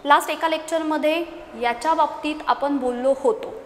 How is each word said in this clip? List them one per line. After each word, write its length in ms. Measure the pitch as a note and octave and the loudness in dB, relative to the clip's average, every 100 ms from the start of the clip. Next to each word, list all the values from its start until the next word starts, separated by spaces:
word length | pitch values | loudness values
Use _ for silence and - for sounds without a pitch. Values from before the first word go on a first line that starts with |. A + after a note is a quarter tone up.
Last 260 | C#4+ D4 D4+ | 6 6 6
एका 180 | D#4 E4 | -2 -2
लेक्चरमध्ये 760 | D#4+ D#4 E4 D#4 D#4 D4+ E4 E4+ - - A3+ | -2 -2 -2 0 0 2 0 -2 -10 -14 -4
याच्या 300 | A#3+ A#3+ D#4 | -4 -2 0
बाबतीत 400 | D#4+ D4 - D4+ D4+ - | 2 2 0 -6 -6 -2
आपण 300 | - C#4+ C#4+ | 0 0 0
बोललो 340 | B3 A#3+ C4 C4+ | -2 0 0 2
होतो. 300 | B3+ - - - | 2 0 -6 -12